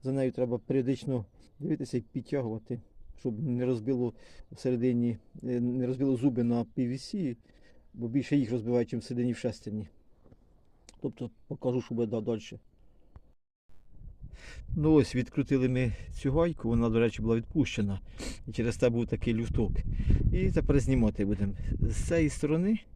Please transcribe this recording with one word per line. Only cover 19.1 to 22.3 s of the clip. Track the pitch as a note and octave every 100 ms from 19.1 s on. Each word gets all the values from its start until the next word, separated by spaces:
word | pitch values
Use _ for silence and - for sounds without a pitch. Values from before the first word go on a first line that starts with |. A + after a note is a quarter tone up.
| - -
люфток. | A2+ A#2 - G#2+ - - - - - -
І | F3+ F#3
тепер | - - C#3+
знімати | C3 C3 A2 G#2
будемо. | G2+ G2+ G2 G#2 - -
З | - - -
цієї | E3+
сторони | D#3